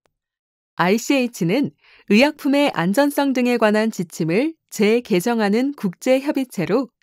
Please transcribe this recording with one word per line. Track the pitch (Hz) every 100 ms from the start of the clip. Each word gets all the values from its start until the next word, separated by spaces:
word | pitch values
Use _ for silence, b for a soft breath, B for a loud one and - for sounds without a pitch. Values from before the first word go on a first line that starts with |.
| _ _ _ _ _ _ _
아이씨에이치는 | - 175 226 - 277 240 - 170 240 269 b b b -
의약품의 | 208 285 302 294 285 285
안전성 | - 175 196 285 285 285
등에 | 254 247 240
관한 | 220 214 220
지침을 | - 170 - 160 185 311 - _
재개정하는 | - 208 233 240 180 247 233 202 214 269
국제협의체로 | 285 196 - 254 262 285 294 254 - 156 240 254 _